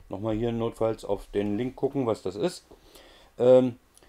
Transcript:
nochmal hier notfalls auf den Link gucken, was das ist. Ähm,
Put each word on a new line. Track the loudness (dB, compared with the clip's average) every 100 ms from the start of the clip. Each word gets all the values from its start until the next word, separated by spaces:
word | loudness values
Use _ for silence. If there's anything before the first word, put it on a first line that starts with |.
| -14
nochmal | -8 -4 -2
hier | -2
notfalls | -2 -4 -2 -2 -2 -4
auf | -6 -4
den | -4 -2 -2
Link | -4 -4
gucken, | -4 -2 -2
was | -2
das | -4 -4
ist. | -4 -6 -18 -20 -20 -20 -20 -20 -16 0
Ähm, | 6 8 6 -2 _ _